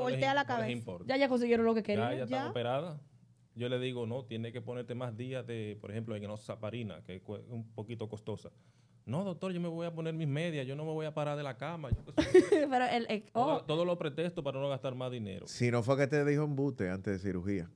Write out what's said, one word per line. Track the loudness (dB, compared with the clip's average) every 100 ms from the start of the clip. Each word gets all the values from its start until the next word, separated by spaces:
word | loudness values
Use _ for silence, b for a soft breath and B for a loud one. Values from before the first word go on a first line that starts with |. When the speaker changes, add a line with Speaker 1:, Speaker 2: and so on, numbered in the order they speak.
Speaker 1:
les | 0
Speaker 2:
voltea | 2 4
la | 2
Speaker 1:
im-, | 2
no |
les | 0
Speaker 2:
cabeza. | -2
Speaker 1:
importa. | -4 -6 -8 -2
Speaker 3:
Ya, | 2
ya | 4
consiguieron | 4 4 4 4
lo | 2
que |
querían. | 2 2 0
Speaker 1:
Ya, | 0
ya | -2
están | -2 -2
Speaker 2:
Ya. |
Speaker 1:
operadas. | -2 0 0 -2 -8 -14 -20 -20 _ _ -6
Yo | -2
le | -2
digo, | -2 -4 -4
"No, | -4 -6
tiene | -6 -6
que | -8
ponerte | -8 -8 -8 -6
más | -6 -6
días | -6 -8 -6
de, | -6 -6 -8
por | -8
ejemplo, | -6 -6 -6
en |
enoxaparina, | -6 -8 -8 -8 -6 -6 -6 -8
que | -10 -12
es |
cue-, | -10 -10 -10
un | -10 -10
poquito | -10 -8 -6 -8
costosa". | -8 -8 -8 -10 -20 b b b b -6
"No, | -4
doctor, | -4 -4 -4
yo | -4
me | -4
voy | -4 -6
a |
poner | -4 -4 -2
mis | 0
medias, | 0 0 -2 -4
yo | -4
no |
me | -4
voy | -4 -4
a |
parar | -2 -2 -2
de |
la | -4 -6
cama". | -8 -6 -4
Yo | -4
qué | 0 0
sé. |
Speaker 3:
<laughs> | 8 10 10 8 6
Pero | 4 4
el, | 2 0
el, | -2 -2
Speaker 1:
Todo, | 2 2 2
Speaker 3:
oh. |
Speaker 1:
todo | 2 2 2
lo | 0
pretesto | -2 -2 -4 -2
para | -4 -2
no | -2
gastar | -2 -4 -4
más | -4
dinero. | -4 -6 -6 -8
Speaker 4:
Si | 0 2
no | 4
fue | 4 4
que | 4
te | 4 4
dijo | 4
embuste | 2 2 0 0 0
antes | 0 -2
de | -2 0
cirugía. | -2 0 0 -2